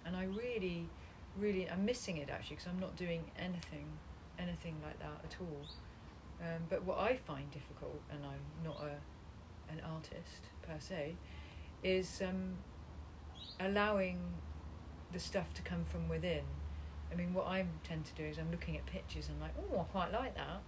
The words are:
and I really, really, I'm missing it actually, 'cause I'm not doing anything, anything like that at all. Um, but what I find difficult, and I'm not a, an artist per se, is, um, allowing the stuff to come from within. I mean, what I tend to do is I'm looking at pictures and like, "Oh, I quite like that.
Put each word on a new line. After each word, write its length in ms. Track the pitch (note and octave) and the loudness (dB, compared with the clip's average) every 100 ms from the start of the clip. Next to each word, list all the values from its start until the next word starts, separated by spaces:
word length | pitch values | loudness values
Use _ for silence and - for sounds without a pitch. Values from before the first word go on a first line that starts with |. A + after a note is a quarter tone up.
and 100 | E3+ F#3 | -2 0
I 80 | |
really, 640 | F#3+ G3+ B3 A3+ F#3 E3+ E3 - - - - G3 | 2 2 2 2 2 2 -2 -6 -12 -12 -8 4
really, 300 | G#3 F#3+ F3 | 6 6 4
I'm 140 | F3+ G#3 | 4 6
missing 320 | B3 - D#3+ | 4 2 0
it 100 | C#3+ | 0
actually, 280 | - - D3+ | -2 -2 -4
'cause 100 | F3 | -2
I'm 120 | F3+ | 0
not 180 | F#3 - | 0 0
doing 340 | F3 E3 D#3+ - | 2 2 0 -2
anything, 480 | F3+ F3 - D3 D3+ D#3 - - - - | -2 0 -2 -6 -6 -8 -8 -12 -10 -4
anything 380 | F3+ E3+ E3+ D#3 | -2 -2 -2 -4
like 140 | D3+ - | -4 -6
that 240 | D3+ D3+ | -6 -6
at 120 | D#3+ - | -8 -4
all. 260 | F3 C#3+ D3+ - - - - - - - E3+ | -4 -4 -6 -10 -12 -12 -12 -12 -12 -6 -2
Um, 180 | E3 E3 | 0 2
but 140 | F#3 | 2
what 140 | F3+ - | 4 4
I 180 | A3 B3+ | 6 4
find 340 | - C#3 C#3+ | 2 -4 -4
difficult, 500 | C#3 - A2 - D3 - | -8 -10 -8 -6 -6 -6
and 140 | D3 C#3+ | -6 -4
I'm 140 | C#3 C#3+ D#3 | -6 -6 -4
not 160 | D#3+ - | -2 -2
a, 160 | D3 D3 - - - - - - - | -2 -4 -8 -10 -12 -12 -12 -12 -6
an 80 | D#3+ | -4
artist 680 | E3 D#3+ D#3 E3 F3 - - - | -2 -4 -4 -8 -8 -10 -10 -10
per 160 | F3 D3+ | -4 -4
se, 380 | - F3 D3 F3+ - - - - - - | -2 0 0 -2 -6 -8 -8 -8 -10 2
is, 380 | F#3 F#3 F3+ - | 6 6 6 0
um, 340 | F#3+ F#3+ F#3 F3+ - - - - - - - - - - | 2 2 2 -2 -6 -10 -8 -8 -8 -10 -10 -8 -8 0
allowing 600 | F#3+ G3+ G#3 G3+ F#3 F3+ F3 F3 - - - - - - - | 4 8 8 8 4 2 0 -2 -4 -6 -6 -8 -8 -10 -6
the 60 | F3 | -4
stuff 340 | - - D#2 | 2 2 2
to 80 | - | -2
come 220 | - F3 E3 | 0 0 2
from 220 | E3+ E3 | 2 2
within. 360 | D#3+ F3 D3+ C#3+ C#3 - - - - - | 4 4 4 2 -2 -2 -2 -4 -4 -2
I 40 | |
mean, 180 | E3+ F3 | 2 4
what 140 | F3+ F3+ | 4 4
I 180 | F#3+ F3+ D#3+ | 4 4 0
tend 200 | - D#3+ D3+ | -2 -2 -2
to 60 | |
do 100 | - | -2
is 140 | D3+ D3+ | -2 0
I'm 120 | D#3+ | 0
looking 260 | E3+ E3 D3+ | 0 0 0
at 80 | - | -2
pictures 420 | F#3 - D#3 C#3 | -4 -2 -2 0
and 100 | D3+ | -2
like, 140 | D#3 C#4+ G4 | -2 -2 2
"Oh, 80 | A3+ | 2
I 40 | |
quite 280 | D#3+ F#3+ E3+ | 4 4 4
like 220 | G#3+ B3+ E3 | 4 2 0
that. 240 | C#3 F#3 | -2 -4